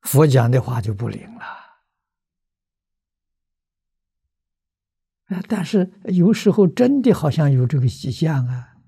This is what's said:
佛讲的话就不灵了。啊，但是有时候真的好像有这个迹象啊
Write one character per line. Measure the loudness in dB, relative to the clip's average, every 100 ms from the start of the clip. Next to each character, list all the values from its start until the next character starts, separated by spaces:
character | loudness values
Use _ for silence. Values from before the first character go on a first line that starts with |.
佛 | 0 2 4
讲 | 4 4
的 | 0
话 | 0 -6
就 | -6
不 | -6 -8
灵 | -10 -16
了。 | -20 -20 -20 -20 _ _ _ _ _ _ _ _ _ _ _ _ _ _ _ _ _ _ _ _ _ _ _ _ _ _ _ _ _ _ _ _ _ _ _ _
啊， | -12 -6
但 | -8 -2
是 | -2 -2 _
有 | -4 2 2
时 | 2 0
候 | 2 2
真 | 2 0 2
的 | 2
好 | 0 0
像 | 0 2
有 | 2 2
这 | 0
个 | -2
迹 | -2 -10
象 | -4 -2 -2 -4
啊 | -6 -12 _